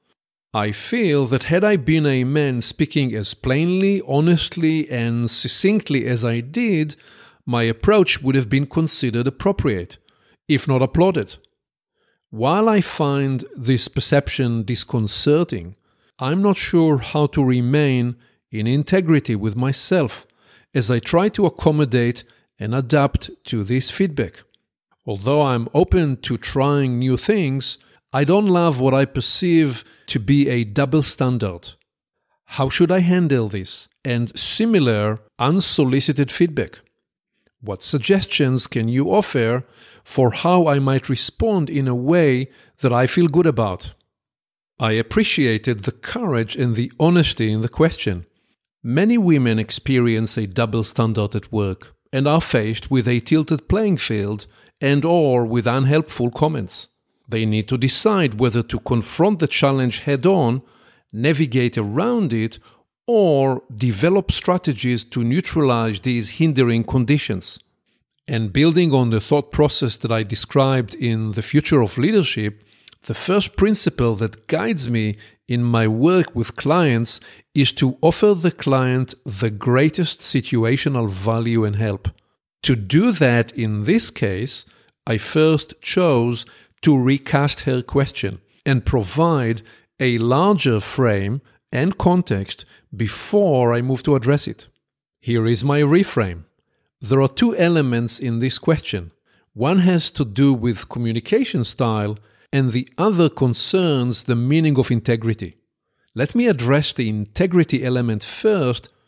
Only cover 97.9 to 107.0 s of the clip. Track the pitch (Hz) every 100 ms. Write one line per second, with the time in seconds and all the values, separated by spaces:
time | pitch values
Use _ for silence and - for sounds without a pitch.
97.9 | 120 117 - 127 117 127 - - 156 -
98.9 | 101 87 _ _ _ _ - 127 190 180
99.9 | 180 - - 123 98 139 127 117 104 -
100.9 | 117 117 113 - 226 262 165 113 - 123
101.9 | 107 104 104 _ _ - 139 131 117 131
102.9 | - 196 185 160 - 131 117 - 190 180
103.9 | 139 123 113 - 120 123 156 156 143 156
104.9 | 120 - 117 113 110 90 - _ _ _
105.9 | _ _ - 143 240 240 156 117 139 147
106.9 | -